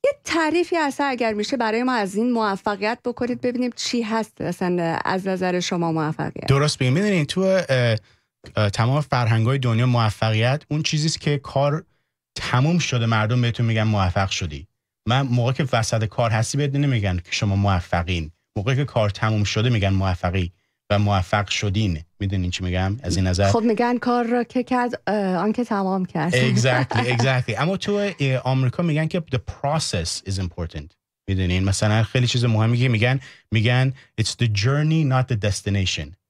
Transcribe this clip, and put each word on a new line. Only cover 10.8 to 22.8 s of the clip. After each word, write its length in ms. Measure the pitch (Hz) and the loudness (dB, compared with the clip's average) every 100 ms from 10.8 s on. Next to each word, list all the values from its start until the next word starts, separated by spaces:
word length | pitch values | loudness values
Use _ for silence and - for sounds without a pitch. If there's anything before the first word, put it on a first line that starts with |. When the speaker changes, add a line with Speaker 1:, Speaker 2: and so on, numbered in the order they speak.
Speaker 2:
چیزیست 380 | 156 151 156 - | -2 0 -2 -2
که 160 | 151 143 | -2 -2
کار 460 | - 135 143 156 - _ _ _ _ | -2 0 0 -2 -8 _ _ _ _
تموم 420 | - - 127 147 175 | -10 -2 0 2 2
شده 280 | - 123 | 0 -2
مردم 360 | 117 113 107 123 | 0 0 2 0
بهتون 240 | 120 113 | 0 0
می‌گن 180 | 117 110 | 0 2
موفق 460 | 107 104 92 101 95 | 2 2 2 0 -2
شدی. 380 | - 82 73 90 _ _ _ - | -4 -6 -8 -14 _ _ _ 0
من 140 | 127 | 0
موقع 300 | 135 120 120 | 2 2 0
که 140 | 135 143 | 0 0
وسط 320 | 117 110 113 | 0 0 -2
کار 240 | 110 - 117 | -2 0 0
هستی 280 | 107 117 139 | 2 0 -2
بهت 180 | 143 | -2
نمی‌گن 420 | 139 143 120 98 90 | 0 0 0 0 -2
که 140 | - | -4
شما 240 | - 104 | -2 0
موفقین. 760 | 98 98 92 - 87 85 87 80 _ _ | 2 2 2 0 -2 0 -4 -4 _ _
موقعی 200 | 107 101 | -4 0
که 100 | 135 | 0
کار 240 | 143 120 104 | 0 0 0
تموم 340 | - 110 107 | 0 0 0
شده 260 | 101 107 117 | 0 0 2
می‌گن 200 | 113 98 | 2 2
موفقی 640 | 95 95 90 90 95 87 _ _ _ _ | 0 0 -2 -2 -2 -4 _ _ _ _
و 100 | 101 | 0
موفق 500 | 104 98 90 104 101 | 2 0 2 -2 -2
شدین. 500 | - 104 98 107 78 82 _ | -4 -2 0 0 -2 -8 _
می‌دونین 320 | 98 95 90 | -4 -2 -2
چی 120 | - | -4
می‌گم 340 | 90 90 | -2 0